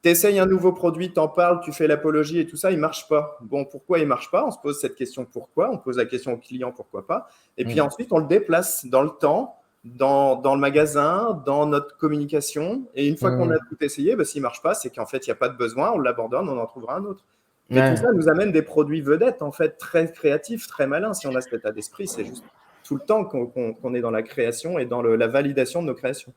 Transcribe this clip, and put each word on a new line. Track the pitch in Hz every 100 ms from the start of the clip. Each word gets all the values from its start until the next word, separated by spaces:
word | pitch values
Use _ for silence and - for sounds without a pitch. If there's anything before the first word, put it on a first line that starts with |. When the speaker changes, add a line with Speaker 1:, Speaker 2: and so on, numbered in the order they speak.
Speaker 1:
T'essayes | 170 170 208 202
un | 185
nouveau | 190 180
produit, | 175 175 160 180
t'en | 170 156
parles, | 175 175 175
tu | 160
fais | 143 156
l'apologie | 147 156 151 147 170
et | 165
tout | 147
ça, | 190
il | 175
marche | 156 160 -
pas. | 151 151 -
Bon, | 110 139
pourquoi | 139 139 - 175
il | 151
marche | 123 -
pas ? | 180 277
On |
se | -
pose | 143 143
cette | 127
question, | - 120 -
pourquoi ? | 123 120 - - 208
On | 226
pose | - 123
la |
question | 117 127 135
au | 120
client, | _ 127 127
pourquoi | 127 - 101 -
pas ? | 196 - _ _ -
Et |
puis | - 139
Speaker 2:
Mm. |
Speaker 1:
ensuite, | 143 - 240
on | 170
le | 151
déplace | 185 202 165 185 - 127
dans | 131
le | 151
temps, | - 147 175 269 - _ _
dans, | 120 120 135 139 139 127
dans | 135
le | 139
magasin, | 139 147 151 143 147 185 226 175
dans | 139 143 151
notre | 143 143 -
communication. | 156 151 143 151 - 151 165 247 262
Et | 131 143
une | 147
fois | 143
qu'on | 127 170
Speaker 2:
Mm. |
Speaker 1:
a | 160 -
tout | -
essayé, | 143 - 156
bah, | 233
s'il | 156 147
marche | 127 -
pas, | 160
c'est | 214 127
qu'en | - 110
fait, | 135 127
il |
y |
a | 110
pas | 127
de | 127
besoin, | 120 117 175
on | 214
l'abandonne, | 127 117 113 127 185
on | 131
en | 113
trouvera | - 113 156
un |
autre. | 202 190 _ _ _ _ _
Mais | 127
Speaker 2:
Ouais. | 135 120
Speaker 1:
tout |
ça | 240
nous | 202 156
amène | 160 208
des | 156
produits | 151 151 143 160
vedettes, | 139 156 247 -
en | 147
fait, | - 156 -
très | - 165 165
créatifs, | - 151 151 - 226 -
très | - 139
malins. | 147 214
Si | - 143
on |
a | 127
cet | 123
état | 117 107
d'esprit, | 107 - - 190
c'est | -
juste | 92 - - _ _ _
tout | -
le | 139
temps | - 320
qu'on, | 196 135 120
qu'on, | 131 117
qu'on | 110 123
est | 123
dans | 117
la | 113
création | 113 - 117 117 160 175
et | 123
dans | 120
le, | 117 113
la | 113
validation | 135 147 139 127 170
de | 165
nos |
créations. | 123 127 143 -